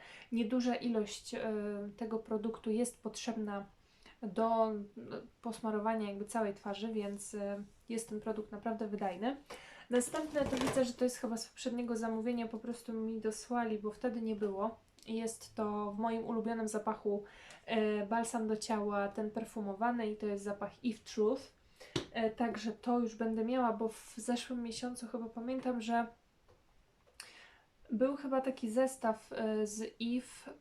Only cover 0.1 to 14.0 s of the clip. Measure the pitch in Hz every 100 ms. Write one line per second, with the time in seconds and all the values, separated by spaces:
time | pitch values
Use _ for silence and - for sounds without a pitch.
0.1 | - - 226 220 254 247 240 240 226 208
1.1 | - - 240 226 214 208 202 208 - 220
2.1 | 226 - 220 220 226 220 214 240 - 220
3.1 | - - 220 208 202 202 - _ _ -
4.1 | - 214 180 226 226 220 214 202 - 233
5.1 | - - - 233 220 220 214 220 226 208
6.1 | 202 208 233 208 196 208 202 220 220 202
7.1 | 202 - 208 202 202 202 - - 226 -
8.1 | 214 220 214 214 208 233 214 214 202 196
9.1 | 180 233 277 - - - - - 247 247
10.1 | 311 311 294 277 262 269 269 247 - 247
11.1 | - 226 226 - - 254 240 240 220 226
12.1 | 220 226 240 226 220 233 233 - 226 220
13.1 | 226 214 220 - 240 226 214 208 208